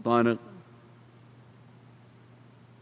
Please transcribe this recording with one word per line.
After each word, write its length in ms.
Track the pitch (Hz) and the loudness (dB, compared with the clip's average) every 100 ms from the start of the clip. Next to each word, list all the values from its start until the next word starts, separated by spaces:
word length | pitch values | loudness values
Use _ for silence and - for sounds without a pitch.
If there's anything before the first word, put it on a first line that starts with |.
طارق: 340 | 117 117 117 110 - - - - - - - - - - - - - - - - - - - - - - - - | 0 2 2 -2 -8 -20 -20 -20 -20 -20 -20 -20 -20 -20 -20 -20 -20 -20 -20 -20 -20 -20 -20 -20 -20 -20 -20 -20